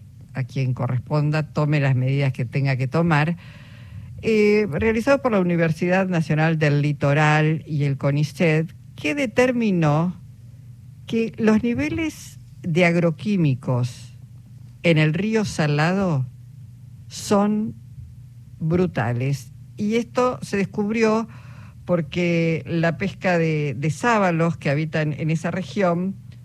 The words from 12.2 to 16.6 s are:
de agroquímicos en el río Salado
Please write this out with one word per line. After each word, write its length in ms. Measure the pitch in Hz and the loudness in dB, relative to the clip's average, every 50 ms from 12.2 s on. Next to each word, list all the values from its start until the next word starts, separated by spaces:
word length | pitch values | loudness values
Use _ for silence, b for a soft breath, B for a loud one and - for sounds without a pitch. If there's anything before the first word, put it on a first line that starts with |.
| - - - - - - - - | -14 -18 -18 -20 -20 -20 -18 -8
de 240 | - 175 156 175 180 | -6 0 2 4 4
agroquímicos 1300 | 170 170 175 170 170 156 - - 208 202 185 160 143 127 117 - - 127 120 123 123 - - - - - - - - - - - - - - - - - - - | 4 4 4 2 2 0 -2 -2 -2 0 2 2 2 2 0 -2 -2 -2 0 -2 -2 -6 -10 -18 -18 -20 -20 -20 -20 -20 -20 -20 -20 -20 -20 -20 -20 -12 0 2
en 140 | 170 165 | 4 4
el 160 | 156 156 156 156 | 6 4 4 2
río 300 | 180 196 220 220 220 202 | 0 0 0 0 0 0
Salado 840 | - - - 160 147 147 147 151 175 180 196 196 180 156 131 127 - - - - - - - | 0 0 0 0 2 2 2 2 2 2 2 2 2 0 0 -2 -4 -8 -14 -20 -20 -20 -20